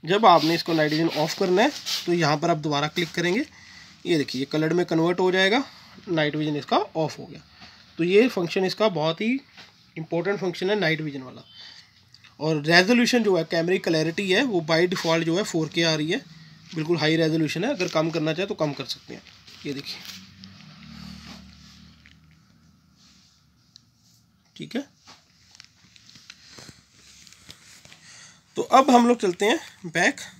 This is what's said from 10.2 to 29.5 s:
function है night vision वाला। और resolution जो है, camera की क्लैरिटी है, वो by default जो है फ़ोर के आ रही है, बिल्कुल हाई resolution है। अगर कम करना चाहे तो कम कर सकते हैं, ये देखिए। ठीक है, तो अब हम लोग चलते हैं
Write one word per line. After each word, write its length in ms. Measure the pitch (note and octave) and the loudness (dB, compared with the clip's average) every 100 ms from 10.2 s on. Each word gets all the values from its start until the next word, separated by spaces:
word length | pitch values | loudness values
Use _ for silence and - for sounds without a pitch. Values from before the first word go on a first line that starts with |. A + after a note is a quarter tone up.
| E3+ G3+ | -2 -2
function 300 | F#3 E3+ F#3 | -4 -4 -2
है 80 | G#3 | 0
night 220 | E3 D#3+ | 0 0
vision 220 | D#3 C#3 | -4 -8
वाला। 220 | B2+ A#2 - - - - - _ _ _ - _ | -12 -18 -20 -20 -20 -20 -20 _ _ _ -20 _
और 220 | D3+ D#3 | -2 -2
resolution 600 | D3 E3+ F#3 A#3+ A#3+ B3 | 4 4 6 4 4 2
जो 140 | G#3+ F#3 | 2 0
है, 80 | |
camera 300 | D#3+ E3+ E3 | 0 -2 0
की 80 | F#3+ | 0
क्लैरिटी 480 | F#3 D#3+ D#3 E3 G3 | 0 0 0 -2 0
है, 120 | F#3 | 0
वो 160 | C#4 F#3+ | 2 -2
by 180 | D#3 D#3+ F3+ | 0 2 2
default 360 | F#3 E3+ E3 | 0 0 0
जो 120 | E3 E3+ | 0 -2
है 60 | |
फ़ोर 240 | G#3 E3+ D#3 | -2 -4 -4
के 140 | E3 | 0
आ 120 | E3 | 0
रही 160 | D#3 D#3 | 0 -2
है, 80 | G#3+ - - - - - | -4 -6 -20 -20 -20 -14
बिल्कुल 220 | D#3+ D#3 E3+ | -8 -2 0
हाई 180 | D3+ D#3+ | 2 2
resolution 480 | D#3+ D#3+ D#3 - | 2 0 -2 -2
है। 60 | G#3+ | -4
अगर 180 | C#4 F3+ | -4 -2
कम 200 | G#3+ E3+ | 0 -2
करना 220 | D#3+ D#3 | -2 -4
चाहे 140 | D#3 F#3+ | -4 -6
तो 80 | A3 | -4
कम 160 | D3+ | -4
कर 120 | C#3 C3+ | -4 -10
सकते 280 | - - | -12 -14
हैं, 80 | A#2+ - - - - D3+ | -18 -18 -20 -20 -16 -12
ये 80 | |
देखिए। 220 | C#3 - - - - - - - - - - - - - - - - - - - - - - - - _ _ _ _ _ _ _ _ - _ _ _ _ _ _ - _ _ _ _ _ _ _ - | -10 -12 -16 -16 -18 -20 -20 -20 -20 -20 -20 -20 -18 -18 -18 -18 -20 -20 -20 -20 -20 -20 -20 -20 -20 _ _ _ _ _ _ _ _ -20 _ _ _ _ _ _ -20 _ _ _ _ _ _ _ -16
ठीक 200 | - A#3 | -10 -8
है, 160 | C#4 _ - - _ _ _ - - _ _ - - - - - - - - - _ _ - - - - - - - - - - - - - - _ - | -10 _ -20 -20 _ _ _ -20 -20 _ _ -20 -20 -20 -20 -20 -20 -20 -20 -20 _ _ -20 -20 -20 -20 -20 -20 -20 -20 -20 -20 -20 -20 -20 -20 _ -8
तो 60 | |
अब 260 | - C4 C#4+ | 2 4 6
हम 160 | B3 A#3+ | 6 6
लोग 120 | A#3+ | 2
चलते 260 | G3+ F3 | 0 0
हैं 120 | G3+ | 0